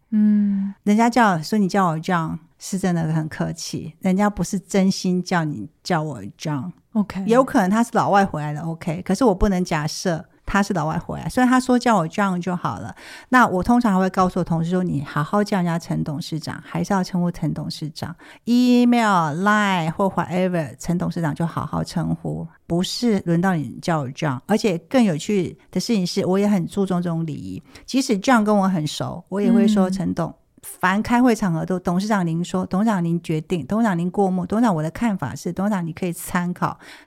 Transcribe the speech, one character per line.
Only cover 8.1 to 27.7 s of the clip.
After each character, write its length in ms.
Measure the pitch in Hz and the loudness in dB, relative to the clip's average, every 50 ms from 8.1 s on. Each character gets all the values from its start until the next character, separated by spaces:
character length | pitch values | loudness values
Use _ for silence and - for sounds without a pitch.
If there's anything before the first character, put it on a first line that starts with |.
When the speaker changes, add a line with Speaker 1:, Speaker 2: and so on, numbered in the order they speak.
Speaker 2:
外 140 | 190 202 196 | 4 4 4
回 160 | 190 - 151 | 2 0 -4
来 120 | 147 151 | -4 -4
的， 80 | 147 151 | -6 -6
OK， 420 | 165 165 165 - - 175 - 185 | -6 -6 -8 -6 -6 -6 -6 -4
可 100 | - - | -2 -2
是 120 | 185 - 269 | 2 4 4
我 100 | 233 180 | 4 4
不 140 | 185 214 208 | 4 2 2
能 160 | 190 180 185 | 2 2 0
假 200 | - 175 151 147 | 0 -2 -2 -2
设 400 | 160 - - - 190 165 156 - _ _ _ - | -4 -6 -4 -2 -2 -2 -4 -6 _ _ _ -6
他 160 | - - 196 | 0 0 2
是 100 | 202 - | 2 2
老 140 | 202 170 147 | 0 -2 -2
外 100 | 156 160 | -2 -2
回 220 | 170 - - 156 143 | -4 -6 -6 -8 -8
来， 100 | 135 160 | -6 -4
所 140 | - 254 | 0 2
以 40 | 254 | 4
他 120 | 247 254 254 | 4 4 4
说 180 | 254 - 247 | 4 2 2
叫 200 | 247 - - 220 | 2 4 2 2
我 100 | 196 160 | 2 2
John 340 | 160 - - 202 196 180 180 | 0 -2 0 0 0 0 -2
就 140 | 175 185 180 | -2 -4 -4
好 240 | 180 - 143 110 - | -4 -4 -6 -6 -6
了。 160 | - 104 - - - - - - - - | -10 -12 -14 -16 -18 -20 -20 -16 -4 2
那 180 | 254 254 233 - | 4 4 4 4
我 160 | 185 180 175 | 2 0 2
通 160 | - 240 240 | 4 4 4
常 140 | 240 214 190 | 4 4 2
还 40 | 185 | 2
会 100 | 190 190 | 2 2
告 180 | - 190 185 180 | 2 2 0 2
诉 100 | - 190 | 2 -2
我 60 | 170 | -2
同 180 | - 170 165 | 0 0 -2
事 80 | 165 170 | 0 0
说 140 | 180 180 185 | 0 0 0
：“你 180 | 170 156 139 | 0 -2 -4
好 180 | 143 - - 147 | -4 -4 -4 -4
好 220 | 147 - - 208 | -4 0 0 0
叫 160 | 208 208 214 185 | 0 0 0 0
人 80 | 175 | 0
家 100 | 170 165 | 0 -2
陈 280 | 170 - - 160 160 160 | -2 -4 -4 -4 -4 -4
董 180 | - 143 156 | -4 -6 -8
事 160 | - - 165 147 | -8 -6 -8 -8
长， 240 | - - - - - | -8 -8 -12 -12 -12
还 200 | - - 165 175 | -8 -6 -4 -2
是 100 | - 202 | 0 0
要 80 | 190 | 0
称 180 | 180 - - 175 | 0 -2 -2 -2
呼 120 | 175 175 | -2 -2
陈 200 | 170 - 165 151 | -2 -2 -4 -4
董 160 | 156 - 143 - | -4 -4 -6 -8
事 220 | - - 156 147 | -8 -8 -10 -10
长。 240 | - - - - 165 - - - - - - | -10 -10 -12 -12 -12 -14 -18 -20 -20 -10 -2
email、 880 | 220 240 247 247 247 247 240 247 240 240 240 226 208 196 175 160 151 139 170 | 0 2 4 6 6 6 6 6 6 4 4 4 4 4 4 2 0 0 0
Line 480 | 190 208 214 214 208 196 190 180 160 165 | 2 2 4 4 2 2 2 0 0 -2
或 160 | 160 - 196 | 0 0 0
whatever， 640 | 190 190 175 170 - 170 180 185 185 180 170 151 - - - | 0 0 -2 -2 -2 0 0 0 0 0 -2 -4 -4 -8 -10
陈 180 | - - 170 | -4 -2 -2
董 140 | 180 175 165 | -2 -2 -2
事 100 | - 175 | -2 -2
长 140 | 165 147 - | -2 -2 -2
就 100 | - 170 | -2 -4
好 220 | 160 - - - | -4 -4 -6 -6
好 160 | - - 165 | -4 -4 -6
称 320 | 160 - - 170 160 165 165 | -6 -4 -4 -4 -2 -2 -4
呼， 320 | - - 156 156 160 165 165 _ _ _ - | -4 -4 -6 -8 -8 -10 -12 _ _ _ -2
不 120 | 165 170 | -2 -2
是 400 | 190 - - - 240 240 208 190 - | -2 -2 -4 -2 0 0 0 0 0
轮 140 | 170 170 170 | 0 0 2
到 160 | 180 196 180 | 2 2 0
你 200 | 160 139 113 - - | 0 -2 -6 -8 -8
叫 160 | - 180 165 156 | -4 -2 -2 -2
我 100 | 139 123 | -2 -6
John。” 280 | 143 - 160 147 127 123 - | -6 -4 -4 -4 -4 -4 -2
而 100 | - 202 | 0 0
且 220 | 220 - 202 170 170 | 0 2 0 -2 -2
更 240 | - - - 262 | -4 0 2 2
有 160 | 233 196 156 147 | 2 2 2 -2
趣 400 | - - 208 190 165 110 - - _ _ | -2 -2 -2 0 -2 -2 -6 -12 _ _
的 80 | - 185 | -6 -4
事 120 | - - | -2 0
情 140 | 233 196 180 | 0 0 0
是， 180 | 175 - 196 - | -2 -2 -2 0
我 140 | 170 185 196 | 0 2 2
也 80 | 202 | 2
很 180 | 208 208 185 160 | 2 2 2 0
注 220 | 160 - 202 196 | -2 -2 -2 -2
重 160 | 185 185 175 | 0 0 -2
这 80 | 175 175 | -2 -2
种 160 | 165 165 165 | -4 -4 -4
礼 80 | 156 139 | -6 -6
仪， 260 | - - 95 - - - _ | -8 -10 -10 -12 -12 -14 _